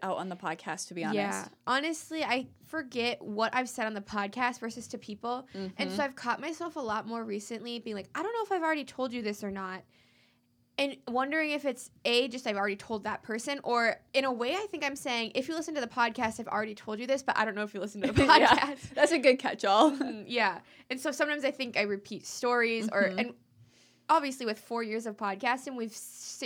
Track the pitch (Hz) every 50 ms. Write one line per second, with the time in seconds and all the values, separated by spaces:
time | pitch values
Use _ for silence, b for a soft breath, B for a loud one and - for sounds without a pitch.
0 | - 190 180 - 180 190 180 180 190 165 165 - - 175 156 147 - - 175 175
1 | 165 208 214 202 202 196 196 190 196 - - _ _ - 254 269 294 330 320 -
2 | - - 320 320 285 214 240 262 254 - - _ - - 311 320 277 247 - 240
3 | 233 240 233 - - 214 208 208 226 220 - 254 254 240 - 254 220 220 220 202
4 | 202 - 214 208 202 202 - 247 247 247 247 - 233 233 226 240 226 - - 208
5 | - - 208 202 - 240 247 254 254 - - 190 190 185 185 - - 185 185 247
6 | 285 269 262 - - 240 233 247 269 330 320 - 349 330 - 311 262 220 208 220
7 | - 220 233 233 226 226 202 214 208 - 233 220 226 240 240 233 233 233 208 196
8 | 202 - - 277 349 440 466 453 427 415 392 349 320 320 311 294 262 - - -
9 | 254 254 233 247 214 208 208 - 214 196 196 196 190 185 185 185 - b b b
10 | b b b b b b b b b b _ _ _ _ _ - 277 277 254 -
11 | _ 247 233 247 269 285 302 320 311 302 294 285 294 277 247 - - - - -
12 | - 233 240 240 262 247 233 254 - 240 202 196 202 208 196 202 - - 226 214
13 | - - - - - - 214 233 - 285 285 277 - - 240 240 233 220 - -
14 | _ _ - 269 269 269 247 220 233 254 339 392 440 403 - 294 294 277 277 269
15 | - 277 240 233 226 220 - 254 262 311 320 330 320 339 311 294 240 233 - 254
16 | 240 233 226 254 240 226 220 - 220 - - 208 214 220 208 - - 220 214 208
17 | 247 247 269 269 269 254 - - 214 220 196 208 214 208 - 196 180 208 - 208
18 | 226 - 214 - 277 277 311 302 311 - 240 - 277 285 277 - - - - 254
19 | 302 302 330 277 247 269 254 269 - - - - - 202 196 220 311 302 277 277
20 | 277 254 226 214 180 - 240 233 214 196 175 165 B B B B B _ 262 262
21 | - 311 269 - 302 294 294 294 277 269 277 269 262 240 - - 208 208 202 196
22 | 202 - 208 - - - - - - 247 247 240 233 233 226 226 220 220 - 202
23 | 196 190 185 185 240 247 - - _ _ _ - b b b b b b b b
24 | b - 311 320 285 269 262 - 247 214 214 - - - 233 233 233 214 214 226
25 | 226 226 202 - 220 202 196 196 269 240 254 262 269 285 262 240 226 214 - -
26 | - - - - - - - - 269